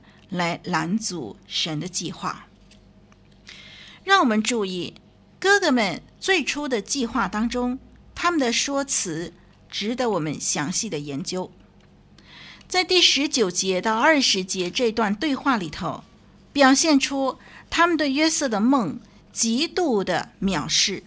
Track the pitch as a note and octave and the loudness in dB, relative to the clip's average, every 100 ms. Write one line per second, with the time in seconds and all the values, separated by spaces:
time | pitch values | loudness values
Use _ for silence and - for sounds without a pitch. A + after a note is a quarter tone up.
0 | - - - F3+ E3+ E3+ - D#3+ E3 A3 | -20 -20 -10 -4 -2 -4 -4 -2 0 -2
1 | A3 F3 G#2+ - - - E3+ D3+ F3 - | -4 -8 -10 -14 -10 -6 -4 -4 -6 -6
2 | - - F3+ - - - - - - - | -8 -8 -8 -8 -16 -20 -20 -20 -20 -20
3 | - - _ - - - - - - - | -20 -20 _ -20 -20 -20 -20 -20 -20 -10
4 | F#4+ G4 C4+ G#3+ G#3+ A#3+ F#3+ F3+ E3 - | 2 4 4 2 0 -2 -2 -4 -8 -12
5 | - - - - F#4+ G4+ E4+ B3 G3 D3+ | -20 -20 -20 -2 2 4 4 2 0 -2
6 | - - - F#4 - C#4+ D4 A3+ G3 C#4 | -12 -8 0 0 0 -4 -4 -4 -4 -4
7 | A3+ B3 F#3+ G#3 A#3 B3 B3 C4 - - | -2 -2 -2 -2 -2 -2 -4 -4 -10 -20
8 | - - F4 E4 A#3+ A#3 - C#4 C#4 - | -20 -4 0 2 2 0 -2 -4 -2 -2
9 | F#3 D#3 E3+ - - _ - - G3+ B3 | -2 -6 -8 -12 -20 _ -14 -8 -6 -2
10 | A#3+ F#3 D3+ B2 - - C#3+ F#3 D3 D3+ | -2 -2 -4 -6 -4 -4 -4 -4 -6 -8
11 | D3 C3+ C#3 F#3 E3 - - _ - - | -8 -8 -6 -8 -8 -14 -20 _ -20 -20
12 | - - - - - - - F#4 F4+ F4+ | -20 -20 -20 -20 -20 -20 -6 -2 2 4
13 | - C4 D4+ C#4+ F#3 F3 F#3+ F#3 A3 A3 | 4 2 0 2 0 0 -2 0 0 2
14 | D4+ D4 - F#3+ F#3+ F#3+ F3 A3 A#3 A3 | 4 4 2 0 -2 -4 -2 0 0 2
15 | G#3 G#3+ D#4 C4 C#4 A3+ D#3+ - E3+ - | 0 0 -2 0 0 0 -2 -6 -8 -8
16 | - - - - - C#4+ C4 - E4 C#4 | -12 -20 -20 -20 -4 6 8 8 6 4
17 | - C4+ C4 - - - - - F4 D#4 | 2 -2 -4 -4 -14 -20 -6 2 2 4
18 | D4 C4+ D#4+ - C#4 G3+ A#3 C#4 E3+ - | 0 2 2 2 0 2 2 2 0 -6
19 | - - - - A3+ A#3+ E4 F#4+ E4 G#3+ | -14 -20 -12 -4 0 0 -2 0 0 0
20 | F#3 D#3 - - G3 D#3 C#3 - - F#3 | 0 -2 -4 -4 -2 -2 -2 0 0 -4